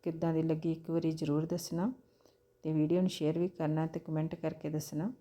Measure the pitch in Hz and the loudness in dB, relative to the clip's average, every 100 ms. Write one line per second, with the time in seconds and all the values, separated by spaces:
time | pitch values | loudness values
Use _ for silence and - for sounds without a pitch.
0 | 180 165 165 160 160 160 165 160 - 165 | -4 -2 0 2 2 0 0 -2 -2 0
1 | 160 160 147 147 165 175 - 170 202 254 | 0 0 0 0 0 -4 -2 -2 -2 -4
2 | - _ _ _ _ _ 156 156 151 175 | -14 _ _ _ _ _ -2 2 4 4
3 | 185 - 151 170 180 - 156 156 160 160 | 2 2 0 2 0 0 0 2 0 -4
4 | - 156 160 170 160 160 151 156 151 151 | -4 -2 -2 -2 -6 -4 -4 -4 -4 -4
5 | 190 262 | -4 -6